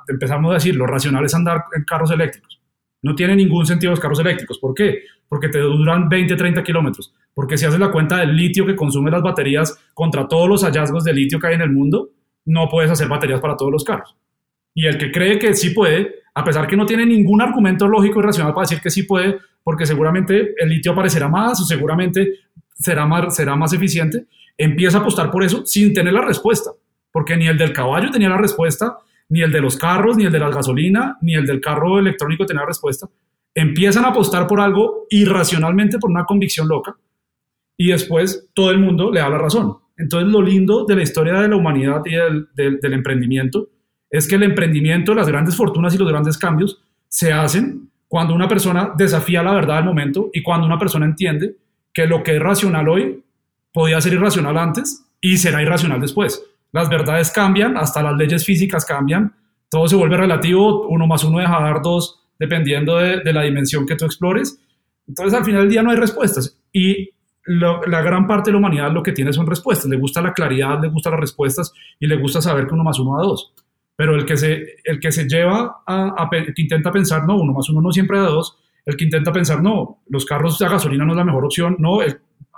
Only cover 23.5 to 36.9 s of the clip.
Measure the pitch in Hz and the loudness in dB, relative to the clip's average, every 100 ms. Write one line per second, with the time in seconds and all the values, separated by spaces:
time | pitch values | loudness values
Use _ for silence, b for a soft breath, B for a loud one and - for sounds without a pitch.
23.5 | 139 160 175 190 156 160 226 - b b | 0 0 0 0 0 -2 -4 -8 b b
24.5 | - 156 147 180 196 - - 156 180 190 | -2 0 2 2 2 2 0 -2 0 0
25.5 | 196 - 208 208 185 175 196 262 175 208 | 0 -2 2 4 4 2 2 2 2 2
26.5 | 220 - - _ _ _ 160 151 165 165 | 2 -2 -12 _ _ _ -6 -2 0 2
27.5 | 156 160 151 127 151 254 269 196 190 208 | 2 2 0 -2 0 0 2 2 2 0
28.5 | - 165 - 226 - b b - 160 165 | 0 0 0 -4 -6 b b -4 0 2
29.5 | 151 135 - 165 185 214 226 196 160 147 | 2 0 0 0 2 2 2 2 2 0
30.5 | 143 131 127 170 208 269 - 170 156 143 | -2 -2 0 2 2 0 -4 -2 0 0
31.5 | 135 151 151 170 196 196 - 147 165 190 | -2 -2 -2 0 2 2 0 -4 -2 -2
32.5 | 151 143 - 143 127 196 _ _ _ _ | -4 -6 -6 -6 -6 -10 _ _ _ _
33.5 | - 156 156 196 202 254 247 190 175 180 | -2 0 2 2 4 2 2 0 0 0
34.5 | 202 202 196 220 - - 208 196 190 165 | 2 2 2 0 -2 -2 2 4 2 0
35.5 | 165 160 185 208 233 226 175 175 202 190 | 0 0 2 2 0 0 -2 0 0 0
36.5 | - 156 147 - | -2 -2 -2 -4